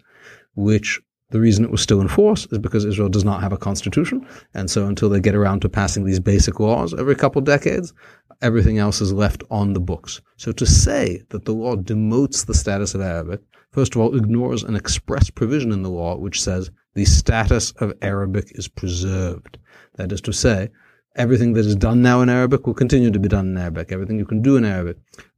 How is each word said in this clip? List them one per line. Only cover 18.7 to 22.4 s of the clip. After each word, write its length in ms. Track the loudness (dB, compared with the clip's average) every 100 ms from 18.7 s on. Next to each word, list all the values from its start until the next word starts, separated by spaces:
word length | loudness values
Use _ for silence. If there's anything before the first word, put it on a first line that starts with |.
| -8 -6 -4 -2 -2 -4 -6 -14 -20 _ _ _ -10
That 140 | -8
is 100 | -6
to 120 | -6
say, 360 | 0 0 0 -4 -10 _ _ _ -4
everything 360 | 2 2 4
that 120 | 2 2
is 100 | 2
done 260 | 2 4
now 200 | 4 4
in 80 | 4
Arabic 360 | 2